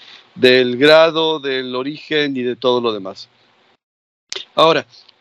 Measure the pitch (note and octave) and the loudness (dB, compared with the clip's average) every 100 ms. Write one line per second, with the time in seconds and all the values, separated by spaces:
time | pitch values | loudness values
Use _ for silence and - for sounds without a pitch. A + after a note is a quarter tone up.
0 | - - _ - B2+ B2+ B2 B2 D3 D#3 | -20 -20 _ 0 4 4 2 2 4 6
1 | E3 D#3+ D#3+ D#3 C#3 C3 B2+ B2+ C3+ D3+ | 4 0 -4 -4 -6 -6 -6 -8 -8 -10
2 | - D#3 D3 C3+ B2 A#2 B2+ B2 A#2 G#2 | -6 -4 -4 -4 -6 -4 -2 0 -2 -6
3 | F#2+ - - _ _ _ _ _ _ _ | -10 -16 -20 _ _ _ _ _ _ _
4 | _ _ _ - - - D#3+ D3 - _ | _ _ _ -16 -6 0 2 2 -4 _
5 | _ _ | _ _